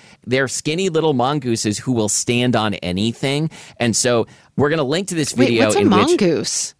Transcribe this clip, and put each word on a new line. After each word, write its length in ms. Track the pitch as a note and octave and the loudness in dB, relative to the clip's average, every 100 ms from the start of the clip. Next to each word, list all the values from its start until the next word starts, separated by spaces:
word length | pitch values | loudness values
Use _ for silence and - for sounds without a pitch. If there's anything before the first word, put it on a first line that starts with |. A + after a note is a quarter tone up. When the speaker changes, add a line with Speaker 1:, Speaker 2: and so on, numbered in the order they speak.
| - - | -20 -16
Speaker 1:
They're 220 | - B2+ C3 | -4 -2 -2
skinny 400 | - - D#3+ F#3+ | -4 -4 -2 0
little 260 | D#3+ D#3 | 0 2
mongooses 640 | C3+ A#2+ D3 B2+ A2+ A2 G#2 | 2 0 0 -2 -2 -2 -2
who 120 | - | -2
will 160 | B2 G#2+ | 0 0
stand 460 | - - A#2+ B2 | -2 0 0 2
on 200 | A#2 G#2+ | 0 0
anything. 760 | G2 F2 F2+ A2 A#2 C#3 C#3 D#3+ - - - | -4 -4 -2 -2 -2 -2 -2 -4 -6 -16 -4
And 180 | A#2+ G#2 | -2 0
so 300 | B2+ A#2+ G#2+ - _ - | 2 2 0 -6 _ -2
we're 120 | C#3 | 0
gonna 140 | D#3+ | 0
link 240 | C3 D#3+ G3 | 0 -2 -2
to 60 | |
this 200 | E3+ C#3+ | -4 -2
Speaker 2:
Wait, 120 | - B3 | 0 2
Speaker 1:
video 180 | - - | 2 2
Speaker 2:
what's 100 | - | 4
a 40 | |
Speaker 1:
in 80 | G3+ | 4
which 160 | F#3 C#4+ | 4 4
Speaker 2:
mongoose? 680 | E4+ G3 C3+ - - - - | 2 2 0 -2 -6 -8 -12